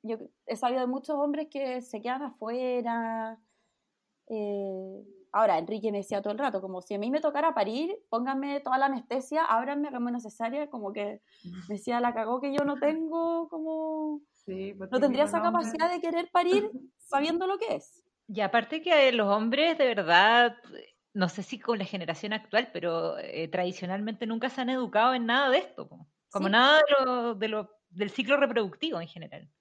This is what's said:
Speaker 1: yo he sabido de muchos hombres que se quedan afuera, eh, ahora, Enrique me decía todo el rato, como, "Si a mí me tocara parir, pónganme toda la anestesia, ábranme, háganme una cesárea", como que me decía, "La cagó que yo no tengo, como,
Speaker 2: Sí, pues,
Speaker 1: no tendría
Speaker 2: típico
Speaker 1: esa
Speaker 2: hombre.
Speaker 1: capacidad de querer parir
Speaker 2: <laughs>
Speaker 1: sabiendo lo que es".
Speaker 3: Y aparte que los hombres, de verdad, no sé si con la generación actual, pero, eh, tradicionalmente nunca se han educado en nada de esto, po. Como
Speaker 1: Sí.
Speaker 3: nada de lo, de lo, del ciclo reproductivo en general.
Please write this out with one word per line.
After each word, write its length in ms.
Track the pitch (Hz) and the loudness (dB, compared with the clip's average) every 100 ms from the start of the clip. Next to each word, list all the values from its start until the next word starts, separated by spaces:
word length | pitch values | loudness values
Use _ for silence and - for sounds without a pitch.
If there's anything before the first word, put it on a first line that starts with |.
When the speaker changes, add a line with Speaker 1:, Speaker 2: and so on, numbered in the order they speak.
Speaker 1:
yo 160 | 220 220 - _ - | -8 -8 -10 _ -10
he 100 | 226 | -4
sabido 240 | 247 254 | -2 0
de 60 | 247 | 0
muchos 300 | 262 269 294 | -2 -4 -2
hombres 320 | 294 285 311 | 0 -2 -4
que 320 | 277 269 254 | -6 -4 -6
se 180 | 247 214 | -8 -8
quedan 200 | 233 262 | -6 -6
afuera, 1160 | 285 - 220 240 254 247 233 233 226 226 220 226 _ _ _ _ _ _ _ _ _ | -8 -10 -8 -4 -2 -2 -2 -4 -4 -4 -6 -10 _ _ _ _ _ _ _ _ _
eh, 760 | 220 208 202 196 190 190 196 - - _ | -6 -4 -4 -4 -6 -10 -14 -18 -20 _
ahora, 260 | 202 220 165 | 2 4 2
Enrique 340 | 165 214 214 | -2 -4 -4
me 60 | 208 | -4
decía 240 | 196 202 | -4 -4
todo 100 | 208 | -4
el 60 | 214 | -2
rato, 220 | 269 196 | -2 -4
como, 200 | 190 185 | -6 -10
"Si 120 | - | -8
a 40 | 202 | -6
mí 120 | 220 | -2
me 100 | 294 | 0
tocara 340 | 311 285 330 | 0 0 0
parir, 440 | 269 202 233 330 427 _ | 0 -2 -2 -4 -6 _
pónganme 500 | 233 247 269 277 285 | -4 -2 -4 -4 -4
toda 180 | 277 262 | -2 2
la 80 | 277 | 2
anestesia, 580 | 262 - 254 254 302 320 | 0 -4 -6 -2 -2 2
ábranme, 420 | 226 254 285 294 | 2 0 -4 -4
háganme 220 | 254 240 | -4 -4
una 100 | 240 | -4
cesárea", 500 | 220 - 226 277 294 | -10 -8 -6 -4 -6
como 220 | 269 202 | -8 -8
que 300 | 214 202 214 _ _ 180 180 175 | -6 -6 -8 _ _ -18 -16 -10
me 80 | 208 | -8
decía, 240 | 214 240 | -4 0
"La 140 | 240 | 0
cagó 260 | 233 220 254 | 0 -2 -2
que 140 | 277 | -2
yo 100 | 277 | 0
no 140 | 285 269 | -2 0
tengo, 680 | 285 320 320 330 330 330 330 | 0 0 -4 -2 -2 -2 -4
como, 720 | 330 311 320 320 311 302 294 294 | -8 -6 -4 -4 -4 -6 -6 _
Speaker 2:
Sí, 420 | _ - 190 196 | _ -12 -10 -10
pues, 180 | 196 190 | -10 -4
Speaker 1:
no 80 | 254 | 0
tendría 240 | 277 254 | 2 2
Speaker 2:
típico 20 | 302 | 0
Speaker 1:
esa 160 | 330 | 2
Speaker 2:
hombre. 0 | |
Speaker 1:
capacidad 480 | 339 339 226 320 339 | 0 0 -2 -2 -2
de 80 | 359 | -2
querer 300 | 330 330 349 | -2 -4 0
parir 320 | 359 349 381 415 | 0 4 2 0
Speaker 2:
<laughs> 220 | - - _ | -8 -18 _
Speaker 1:
sabiendo 480 | - 277 302 339 370 | -2 0 0 0 -2
lo 100 | 392 | -2
que 180 | 453 - | -2 -4
es". 280 | - _ _ _ - | -8 _ _ _ -10
Speaker 3:
Y 120 | 208 | -2
aparte 400 | 196 233 220 320 | 2 2 0 -6
que 300 | 320 311 262 | 4 6 6
los 160 | 240 202 | 6 2
hombres, 480 | 202 226 262 320 320 | 2 2 2 2 4
de 80 | 262 | 2
verdad, 680 | 208 165 170 208 233 240 233 - - - _ _ | 2 6 8 8 8 6 2 -18 -18 -20 _ _
no 160 | 208 180 | 0 0
sé 140 | - | -2
si 160 | 185 233 | -10 -8
con 200 | - 226 | -2 -2
la 60 | |
generación 480 | 190 196 165 160 214 | -2 -6 -6 -6 -4
actual, 380 | 214 214 208 247 | -6 0 0 0
pero, 460 | 170 170 165 165 - | -4 -2 -2 -2 -4
eh, 300 | - - 160 | -8 -8 -4
tradicionalmente 760 | 180 180 185 180 196 208 226 226 | -2 -2 -4 -6 -4 -6 -6 -6
nunca 220 | 226 262 | -4 -4
se 120 | 262 | -4
han 80 | 247 | -4
educado 440 | 254 247 208 233 | -2 0 4 4
en 120 | 254 226 | 2 0
nada 240 | 254 277 | 2 4
de 80 | 277 | 2
esto, 300 | 359 - - | 0 -14 -16
po. 200 | 160 - _ _ | -16 -20 _ _
Como 180 | 196 190 | 0 4
Speaker 1:
Sí. 0 | |
Speaker 3:
nada 300 | 214 262 302 | 6 8 8
de 260 | 294 277 | 8 6
lo, 300 | 262 247 233 | 4 2 0
de 140 | 208 220 | -2 -2
lo, 220 | 214 208 _ _ | -2 -6 _ _
del 200 | 175 202 | -6 -4
ciclo 260 | - 226 277 | -2 2 4
reproductivo 640 | 269 233 196 - 320 202 | 4 2 -2 -4 -4 -4
en 80 | 165 | -8
general. 420 | 175 156 - - _ | -14 -16 -16 -20 _